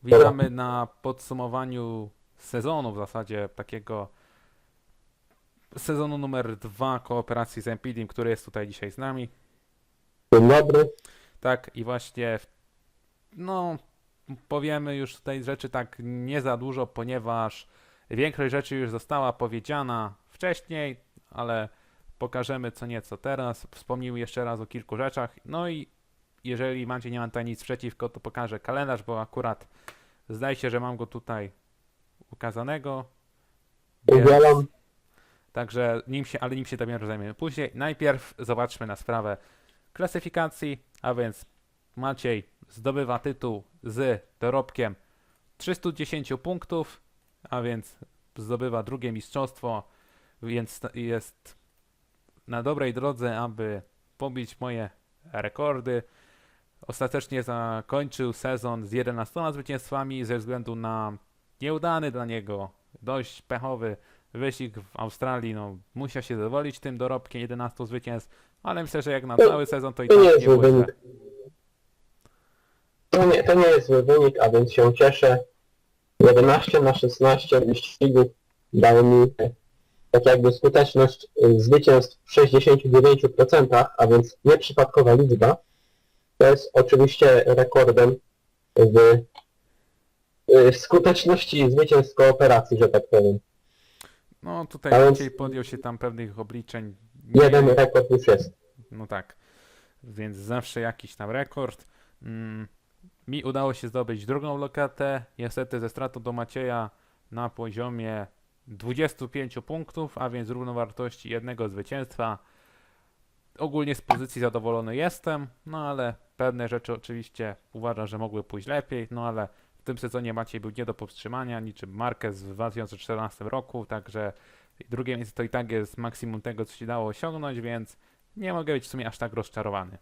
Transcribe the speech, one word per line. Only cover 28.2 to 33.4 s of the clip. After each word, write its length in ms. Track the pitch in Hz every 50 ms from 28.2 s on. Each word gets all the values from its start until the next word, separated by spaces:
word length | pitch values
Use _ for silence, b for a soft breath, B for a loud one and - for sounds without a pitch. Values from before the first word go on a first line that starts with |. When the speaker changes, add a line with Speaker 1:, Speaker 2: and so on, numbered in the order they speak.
| _ 113 _ 127 120 107 107 104
Speaker 1:
kalendarz, 440 | _ - 127 139 143 135 127 110 101
bo 180 | - 117 110
akurat 460 | 110 _ - 131 123 117 107 _ - b b b b b b b b b b b b _
zdaje 260 | 113 110 127 139 135
się, 140 | - - 127
że 100 | 113 120
mam 180 | 120 123 123
go 80 | 113 120
tutaj 440 | - - 123 _ - 117 107 101 98 _ _ _ _ _ _ _ _ _ _ _ _ _ _ _ _
ukazanego. 760 | - _ - 117 107 117 120 131 151 156 135 139 135 131 123 _ _ _ _ _ _ _